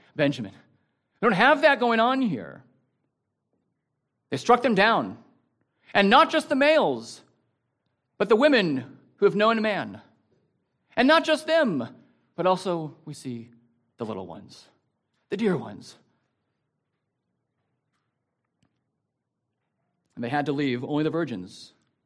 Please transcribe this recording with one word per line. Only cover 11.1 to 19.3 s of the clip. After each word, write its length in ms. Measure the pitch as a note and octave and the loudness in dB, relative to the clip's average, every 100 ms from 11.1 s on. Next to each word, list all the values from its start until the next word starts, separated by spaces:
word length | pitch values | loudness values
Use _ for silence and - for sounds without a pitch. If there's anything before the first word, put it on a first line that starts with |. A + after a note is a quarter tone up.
| D#4+ | 4
just 220 | D#4 D4+ D#4 | 2 -2 0
them, 420 | D#4+ C4 C#3+ A2+ - _ _ _ - | 0 0 -2 -8 -14 _ _ _ -4
but 120 | F3+ | -2
also 480 | F#3 F#3+ E3+ D3+ - D3+ | -2 -2 -6 -8 -14 -18
we 80 | |
see 380 | C#3+ C3 A#2 A2+ _ _ _ _ - | -16 -12 -12 -14 _ _ _ _ -12
the 80 | A2 | -10
little 200 | G2 F2 | -10 -12
ones, 400 | D#2+ - - - _ _ _ _ _ - | -16 -20 -20 -20 _ _ _ _ _ -10
the 80 | G3+ | -4
dear 180 | A3 D3 | -2 -2
ones. 400 | G#2+ - - - _ _ _ _ _ _ _ _ _ _ _ _ _ _ _ _ _ _ _ _ _ _ _ _ _ _ _ _ _ _ _ _ _ | -6 -16 -20 -20 _ _ _ _ _ _ _ _ _ _ _ _ _ _ _ _ _ _ _ _ _ _ _ _ _ _ _ _ _ _ _ _ _